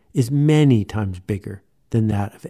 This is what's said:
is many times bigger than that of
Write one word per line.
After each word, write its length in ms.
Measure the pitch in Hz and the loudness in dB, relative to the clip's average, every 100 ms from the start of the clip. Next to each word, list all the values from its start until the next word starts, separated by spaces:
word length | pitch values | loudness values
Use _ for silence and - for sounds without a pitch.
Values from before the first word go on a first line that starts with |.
| _ | _
is 180 | - 120 | -4 -2
many 540 | 143 147 151 147 117 | 0 2 4 4 4
times 340 | 98 110 101 90 | 0 -4 -6 -8
bigger 460 | - 101 101 98 _ _ _ | -8 -8 -8 -16 _ _ _
than 160 | 117 107 | -2 0
that 260 | 104 101 | -2 -6
of 100 | - | -10